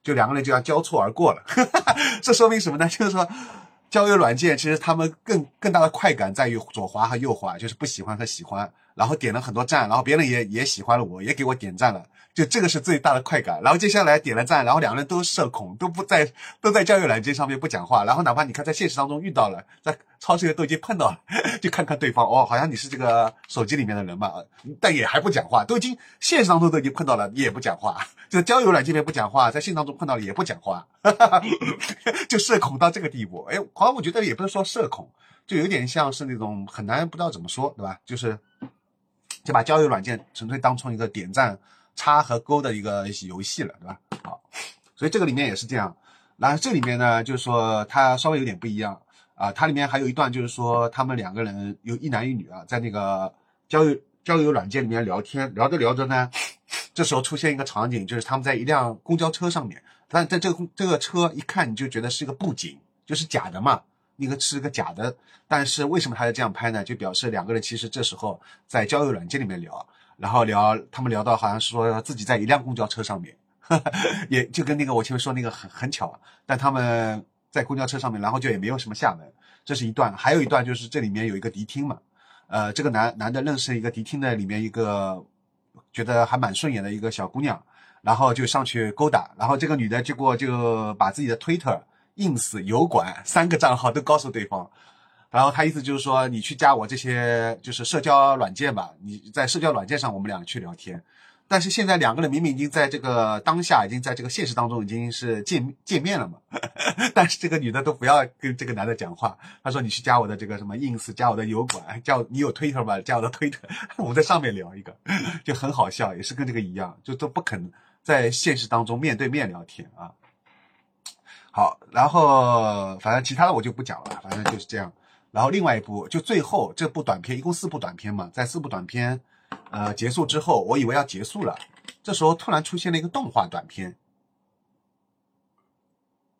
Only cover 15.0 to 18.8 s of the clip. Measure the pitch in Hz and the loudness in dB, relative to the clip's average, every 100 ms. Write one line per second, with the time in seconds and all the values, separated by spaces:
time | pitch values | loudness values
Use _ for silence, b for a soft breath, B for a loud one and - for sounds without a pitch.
15 | 139 180 175 - 131 123 92 104 180 170 | -2 -2 0 0 -2 -4 -10 -6 -6 -4
16 | 196 175 151 B B - 214 208 180 202 | 2 4 4 B B -2 4 4 6 6
17 | 156 113 110 139 139 135 - 95 87 123 | 4 2 0 0 -2 -2 -4 -6 2 4
18 | 104 139 156 120 143 117 147 151 | 6 4 4 2 0 -2 -4 0